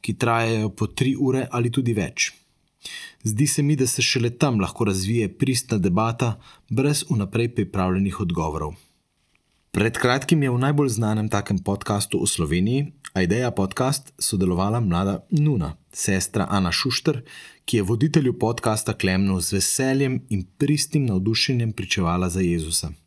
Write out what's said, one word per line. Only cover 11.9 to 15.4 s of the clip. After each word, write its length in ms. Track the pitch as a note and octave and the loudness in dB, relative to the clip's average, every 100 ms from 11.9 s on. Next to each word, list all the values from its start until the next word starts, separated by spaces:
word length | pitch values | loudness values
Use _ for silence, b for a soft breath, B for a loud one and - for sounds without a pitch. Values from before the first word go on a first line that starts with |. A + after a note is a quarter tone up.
| G#2 - F#2 | -2 0 -2
v 60 | - | -2
Sloveniji, 560 | - D#2 E2+ G2 B2+ C#3+ - - F#2+ | -2 0 2 2 0 -2 -8 -6 0
Aideja 340 | F2+ G#2+ B2 A#2 | 2 2 0 0
Podcast, 560 | F#2+ - B2+ D3 - - | -2 0 -2 -2 -6 -6
sodelovala 600 | - G2+ F#2 F2+ G2 A2+ | -2 0 0 2 0 0
mlada 380 | A2 F2 G2 G2+ - | 0 0 0 -2 0
nuna, 420 | D#3+ | 2